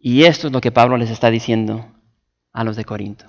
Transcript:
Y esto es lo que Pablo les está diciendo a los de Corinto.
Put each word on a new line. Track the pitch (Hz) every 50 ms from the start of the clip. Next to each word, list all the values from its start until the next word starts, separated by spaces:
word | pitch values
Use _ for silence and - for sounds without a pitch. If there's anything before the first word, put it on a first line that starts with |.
Y | _ 131 120 131 156
esto | 170 156 - -
es | 151 131
lo | 131
que | - 120
Pablo | 113 123 117 123 127
les | 120 117 113
está | 113 - - 117
diciendo | 113 113 113 - 117 113 110 107 107 113 113 - _ _ _ _ _ _ _ _ _ _ _ _ _
a | 113 113
los | 110 107
de | 110 107
Corinto. | - 107 104 101 104 104 _ -